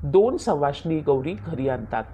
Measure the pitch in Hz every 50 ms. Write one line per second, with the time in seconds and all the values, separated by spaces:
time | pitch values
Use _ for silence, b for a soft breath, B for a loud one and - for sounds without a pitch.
0 | - 143 135 190 208 240 277 339 - 240 180 147 143 139 139 - - 170 160 156
1 | 147 147 139 135 131 156 190 208 - 165 165 113 131 139 127 117 110 110 - 113
2 | 110 -